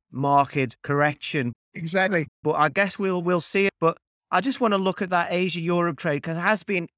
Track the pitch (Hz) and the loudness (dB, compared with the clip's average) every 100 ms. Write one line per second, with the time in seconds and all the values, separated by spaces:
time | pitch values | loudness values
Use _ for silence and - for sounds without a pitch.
0 | _ 127 143 143 135 147 127 - - 143 | _ -4 2 4 4 0 -2 -4 -4 0
1 | 147 147 - 156 120 113 _ - 165 185 | 0 0 -4 -2 -4 -6 _ -10 -4 0
2 | 190 180 147 _ 151 156 151 139 196 - | 0 0 -4 _ -2 2 2 2 0 0
3 | 196 180 170 180 - 196 196 - 160 - | -2 0 0 0 0 0 0 2 0 0
4 | _ _ - 180 226 254 233 202 190 185 | _ _ -4 -2 0 0 2 2 0 -2
5 | 185 180 170 180 185 170 165 175 170 143 | 0 0 0 0 -2 -2 -2 0 0 -2
6 | 170 147 - 165 180 214 - 190 170 | -4 -4 -4 -4 0 0 0 -4 -4